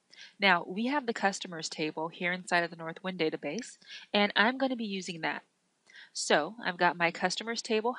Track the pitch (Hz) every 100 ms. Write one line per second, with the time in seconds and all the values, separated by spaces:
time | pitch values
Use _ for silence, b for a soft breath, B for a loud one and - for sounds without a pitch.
0 | _ B B B 196 175 - 185 247 294
1 | 233 - 196 196 185 160 - - 156 156
2 | 165 - 175 180 180 175 170 170 160 170
3 | 185 180 160 156 147 202 - - B B
4 | B 208 208 - 220 262 262 240 214 190
5 | 180 165 151 143 - _ _ _ _ B
6 | B - - 175 156 220 185 175 175 175
7 | 170 - 185 - 220 233 - 220 233